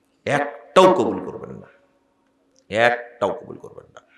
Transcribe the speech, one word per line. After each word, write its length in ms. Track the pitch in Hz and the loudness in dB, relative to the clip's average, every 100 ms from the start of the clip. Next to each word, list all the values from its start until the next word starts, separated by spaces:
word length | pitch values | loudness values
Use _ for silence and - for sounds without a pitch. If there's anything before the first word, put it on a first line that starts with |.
| _ _ | _ _
একটাও 680 | - 139 143 - - 190 185 | -4 -2 -2 -8 0 6 6
কবুল 320 | - 110 95 | 6 0 -4
করবেন 260 | - - - | -10 -14 -16
না, 160 | - - _ _ _ _ _ _ _ _ _ - 104 120 | -18 -20 _ _ _ _ _ _ _ _ _ -6 2 2
একটাও 440 | 120 - - 98 | 2 -6 -4 -4
কবুল 260 | 80 - - | -4 -12 -18
করবেন 280 | - - - | -18 -20 -20
না। 60 | - _ | -20 _